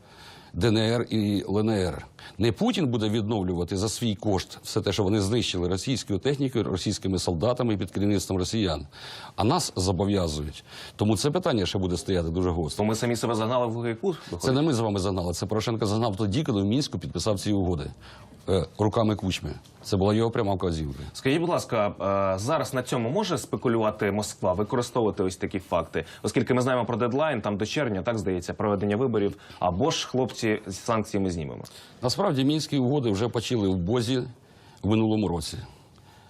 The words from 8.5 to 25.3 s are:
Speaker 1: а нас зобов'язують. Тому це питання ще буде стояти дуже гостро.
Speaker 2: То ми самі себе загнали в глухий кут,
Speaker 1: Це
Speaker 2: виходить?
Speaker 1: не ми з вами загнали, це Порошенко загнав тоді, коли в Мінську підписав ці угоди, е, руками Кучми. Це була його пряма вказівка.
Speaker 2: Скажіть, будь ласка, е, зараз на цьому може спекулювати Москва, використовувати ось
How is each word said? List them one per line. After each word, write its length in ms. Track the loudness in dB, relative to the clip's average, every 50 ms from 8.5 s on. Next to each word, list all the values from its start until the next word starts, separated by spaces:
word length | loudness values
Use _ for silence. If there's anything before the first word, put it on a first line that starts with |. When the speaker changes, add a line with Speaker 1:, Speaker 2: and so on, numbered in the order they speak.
| 0 0 0 0 0 -2 -6 -10 -14 -16 -16 -16 -16 -16 -16 -8 -2
Speaker 1:
а 80 | 0 2
нас 300 | 2 2 2 0 -2 -2
зобов'язують. 880 | 0 2 2 2 2 2 2 2 2 2 0 -2 -4 -6 -6 -8 -12 -16 -18 -18 -16 -16 -10 -4
Тому 220 | 0 2 2 4
це 140 | 4 2 0
питання 340 | 0 0 0 2 2 2 0
ще 120 | 0 0
буде 200 | 0 0 0 -2
стояти 320 | -2 0 0 0 0 0 0
дуже 200 | 0 0 2 2
гостро. 340 | 2 0 -2 -2 -2 -2 0
Speaker 2:
То 40 |
ми 80 | 0 0
самі 200 | 0 0 -2 -2
себе 200 | 0 0 0 0
загнали 320 | 0 0 0 0 0 0
в 40 | 0
глухий 240 | -2 -2 -4 -4 -4
кут, 220 | -2 -2 -2 -2 -4 -6
Speaker 1:
Це 100 | -10 -6
Speaker 2:
виходить? 200 | -2 0 2 4
Speaker 1:
не 60 | 4
ми 120 | 4 4 2
з 60 | 2
вами 200 | 2 2 2 2
загнали, 340 | 0 0 0 0 -2 -2 -2
це 120 | -2 -2
Порошенко 400 | -2 -2 0 0 0 -2 0 0
загнав 300 | 0 2 2 0 0 0
тоді, 280 | 0 0 0 0 0 0
коли 180 | 0 2 2
в 40 | 2
Мінську 340 | 2 2 2 0 -2 -4 -6
підписав 400 | -6 -6 -4 -2 0 0 0 0
ці 120 | 0 0
угоди, 400 | 2 2 2 0 0 -2 -4 -6 -10 -14 -18 -20 -20 -20 -20 -20 -20 -8 -2 0
е, 160 | 0 0 0 -2 -2
руками 380 | 0 0 2 2 2 2 2 2
Кучми. 340 | 0 0 -2 -2 -2 -4 -8 -10 -10 -14 -20 -20 -14 -6
Це 140 | -2 0
була 160 | 2 4 4 4
його 180 | 4 2 2
пряма 220 | 0 0 0 0 0
вказівка. 500 | 0 0 -2 -2 -2 -4 -4 -6 -8 -12 -14 -8
Speaker 2:
Скажіть, 260 | -4 0 2 2 2
будь 100 | 2 0
ласка, 380 | 0 -2 -2 0 0 0 0 0 -2 -2 -2 0 2 2 2 2 0
е, 40 | 0
зараз 340 | 0 0 0 0 0 -2 -4
на 100 | -4 -2
цьому 260 | -2 -2 -2 0 0
може 280 | 0 0 0 0 -2
спекулювати 760 | -4 -4 -4 -4 0 0 2 2 2 2 0 0 0 0 0
Москва, 420 | 0 0 -2 -4 -4 -2 0 0 2
використовувати 720 | 2 0 0 0 -2 -2 0 0 2 2 2 2 0 -2
ось 120 | -2